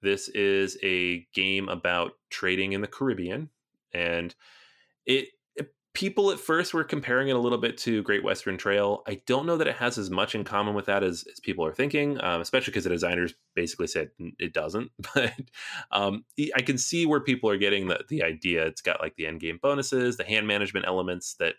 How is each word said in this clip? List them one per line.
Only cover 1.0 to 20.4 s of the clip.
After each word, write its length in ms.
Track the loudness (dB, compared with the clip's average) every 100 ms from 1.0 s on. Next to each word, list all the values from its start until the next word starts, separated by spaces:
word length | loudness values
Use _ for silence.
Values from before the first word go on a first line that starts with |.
| 0 -2 -4
game 340 | 0 0 0 -2
about 440 | -2 0 2 0 -4 _
trading 420 | -4 0 2 0
in 80 | -2
the 80 | -4
Caribbean, 640 | -4 -2 -2 -4 -6 -8 _ _ _ _
and 420 | -4 -2 0 -4 -8 -20 -20 -20 _ _ _
it, 240 | 0 0 0 _ _ -10
it, 180 | -10 _ _
people 380 | -6 -4 2 2
at 100 | 2
first 320 | 0 2 2
were 120 | -2
comparing 440 | -2 -2 0 2 4
it 80 | 2
a 20 |
little 200 | 2 2
bit 180 | 0 -2
to 260 | 0 0
Great 220 | 2 2
Western 320 | 2 0 -2 -4
Trail. 460 | 2 4 4 0 -4
I 140 | -10 0
don't 180 | 0
know 140 | 2 2
that 80 | 2
it 100 | 2
has 220 | -2 -2
as 100 | -2
much 260 | 0 0
in 80 | -2
common 300 | -2 0 0
with 120 | 0 0
that 160 | 2
as, 240 | 2 -2 -10
as 80 | -12
people 260 | -6 0 -2
are 80 |
thinking, 440 | 0 0 2 0 0
um, 180 | 0 -2
especially 320 | 0 0 0
'cause 120 | -2
the 60 | 0
designers 440 | 0 2 2 0 -2 _
basically 340 | -4 -4 -2 -4
said 220 | -2 -4 _
n-, 140 | -14 -8
it 160 | -4
doesn't. 360 | -4 -2 -4 -6 _
<laughs> 120 | -2
But, 200 | 0 0 -2 -16 -14 -12 -12 -4
um, 340 | 0 0 -2 -8 -4
y-, 120 | -2 0
I 60 |
can 160 | 0 0
see 260 | 0 0
where 160 | 2 2
people 300 | 2 0 2
are 80 | 2
getting 300 | 2 2 2
the, 140 | -2 -2
the 140 | -2
idea. 420 | -2 0 0 2 0
It's 140 | -2
got, 220 | -4 -2
like, 140 | -4 -6
the 100 | -8
end 140 | -6
game 180 | -8 -2
bonuses, 560 | 0 0 0 2 0 -2
the 80 |
hand 220 | 0 0